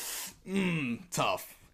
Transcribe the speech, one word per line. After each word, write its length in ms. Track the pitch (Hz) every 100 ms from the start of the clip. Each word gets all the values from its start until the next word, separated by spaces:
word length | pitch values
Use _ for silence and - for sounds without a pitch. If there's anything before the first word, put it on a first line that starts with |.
| - - - - -
"Mm, 540 | 196 185 165 127 117 -
tough." 440 | - 117 92 - - -